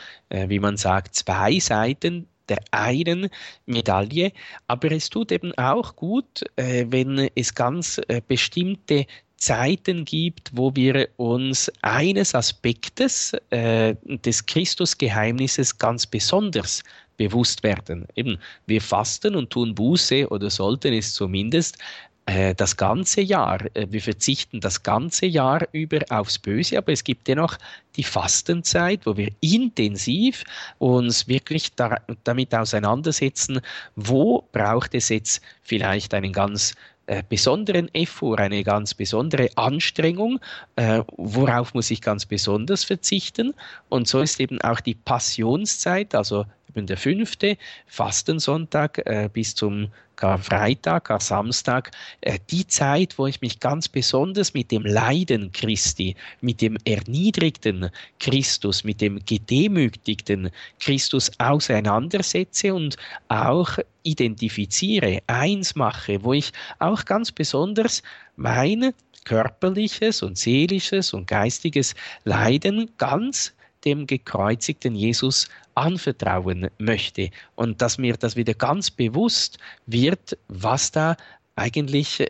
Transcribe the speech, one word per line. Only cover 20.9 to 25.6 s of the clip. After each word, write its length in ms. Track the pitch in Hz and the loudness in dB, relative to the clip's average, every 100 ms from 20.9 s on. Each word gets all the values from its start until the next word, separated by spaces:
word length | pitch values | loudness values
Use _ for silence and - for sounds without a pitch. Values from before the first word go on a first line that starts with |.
es 200 | 113 98 | 0 0
zumindest, 640 | - 98 95 110 160 165 - - - - _ - | -2 -2 0 2 2 0 -6 -16 -18 -20 _ -2
äh, 260 | 95 95 | 2 2
das 240 | 92 95 - | 2 0 2
ganze 440 | 98 123 185 - | 0 2 0 0
Jahr. 400 | 196 190 107 95 - | 2 2 2 -2 -4
Äh, 140 | - 101 | -6 -4
wir 120 | 107 | -4
verzichten 580 | 113 104 - 135 - 113 | -4 -2 0 -2 -4 -6
das 240 | 98 - | -4 -2
ganze 420 | - 104 165 - 190 | 0 0 0 -2 0
Jahr 420 | 160 131 151 | 2 2 2